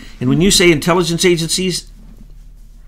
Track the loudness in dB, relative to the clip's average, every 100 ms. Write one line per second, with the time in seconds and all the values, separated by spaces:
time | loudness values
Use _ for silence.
0 | -20 -6 -2 2 2 4 4 2 0 0
1 | 0 0 0 0 -2 -4 -4 -6 -12 -20
2 | -20 -20 -20 -20 -20 -20 -20 -20